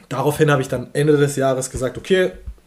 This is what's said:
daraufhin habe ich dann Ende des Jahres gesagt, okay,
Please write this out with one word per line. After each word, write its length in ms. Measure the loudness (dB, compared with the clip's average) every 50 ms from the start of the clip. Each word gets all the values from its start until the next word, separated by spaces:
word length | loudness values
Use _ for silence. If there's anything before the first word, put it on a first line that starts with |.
| -16 _
daraufhin 420 | -6 -2 -2 -2 0 2 2 2
habe 120 | 2 2 0
ich 60 | -2
dann 200 | -4 -6 -6 -6 -4
Ende 240 | 0 2 4 4
des 180 | 4 4 2 0
Jahres 340 | 0 0 0 0 0 -4 -6
gesagt, 280 | -6 -6 -6 -6 -6 -8
okay, 340 | -2 0 2 2 2 0 -2 -8 -14 -18 -18 -18 _